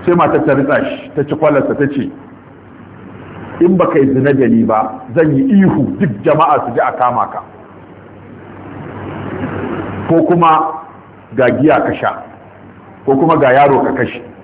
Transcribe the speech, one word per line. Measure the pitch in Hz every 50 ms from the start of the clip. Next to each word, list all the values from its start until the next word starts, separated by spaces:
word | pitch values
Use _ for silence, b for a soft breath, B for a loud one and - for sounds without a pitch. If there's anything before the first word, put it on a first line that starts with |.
| -
Sai | - 175
matar | 170 160 147 156 147 -
ta | 147 139
ritsa | 139 135 135 143 113 -
shi, | - - - - - -
ta | 151 139
ci | - 160
kwalarsa, | - 156 151 147 139 - - -
ta | - 143 139
ce, | - 139 - - - - - - - - - - - - - - - - - - - - - - - - - - - - - - - -
"In | 170 185 190
ba | 175 - -
ka | - 151
yi | 139 135
zina | 131 139 135 143
da | 139 131 131
ni | 113 117 113 110
ba, | 107 110 107 110 - - - - - 113
zan | 165 165 156 143
yi | 135 135 - 208 196
ihu | 190 170 151 156 127 101 - -
duk | 202 151 - -
jama'a | - 160 147 156 160 147 151 160 151
su | 143
ji | 117 135
a | 123 123
kama | 120 - 127 123 117 110 98 -
ka. | - - - - - - - - - - - - - - - - - - - - - - - - - - - - - - - - - - - - - - - - - - - - - - - - - - - - - - - -
Ko | 165 165 156
kuma | 160 180 170 170 160 156 156 - - - - - - - - - - - - - - 110
ga | 113 127 123 - -
giya | 135 156 139 120
ka | - - 101
sha, | - - 104 92 - - - - - - - - - - - - - - - - - -
ko | - 135
kuma | 135 170 160 165
ga | 156 147 127
yaro | 127 139 143 143 139 123 131
ka | -
kashe. | 131 127 120 - - - - - - -